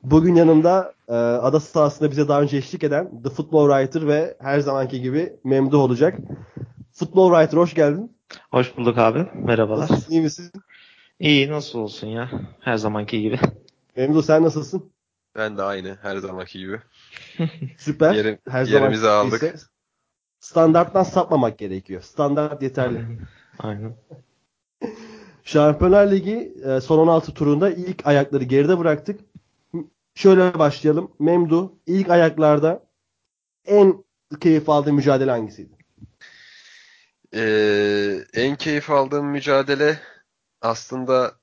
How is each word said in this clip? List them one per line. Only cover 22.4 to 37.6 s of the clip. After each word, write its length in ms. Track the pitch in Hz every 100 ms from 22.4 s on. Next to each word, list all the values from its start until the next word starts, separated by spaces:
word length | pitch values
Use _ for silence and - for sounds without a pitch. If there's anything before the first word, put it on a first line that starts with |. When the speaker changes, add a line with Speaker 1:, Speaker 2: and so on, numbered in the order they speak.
| 151 147
Speaker 1:
yeterli. 440 | 135 127 127 120 117 113 95 _ _ _
Speaker 2:
Aynen. 360 | 107 104 110 120 _ 156 _ _ _ _ _ _ - - - - - _
Speaker 1:
Şampiyonlar 680 | - 156 147 151 180 196 202
Ligi, 420 | 196 175 226 - - 135
e, 160 | 131
son 160 | 131 156
on 100 | 165
altı 260 | 165 -
turunda 360 | - 151 147 196
ilk 380 | 175 180 180 147
ayakları 360 | 143 139 139
geride 360 | 127 135 151 180
bıraktık. 400 | 165 151 147 202 _ - _ _ _ 170 - _ _ -
Şöyle 440 | 196 190 180 175
başlayalım. 520 | 151 143 151 151 185 _
Memdu, 540 | 151 175 170 165 190 _ -
ilk 240 | 185 190
ayaklarda 760 | 175 165 151 156 147 156 180 _ _ _ _ _ _ _ _ -
en 380 | 208 196 190 _ _ _ 147
keyif 300 | 170 160 151
aldığın 260 | 147 143 143
mücadele 360 | 135 135 131
hangisiydi? 400 | 120 107 95 87 _ _ _ - _ - _ - - - - _ _ _ _ _
Speaker 3:
Ee, 840 | 107 113 107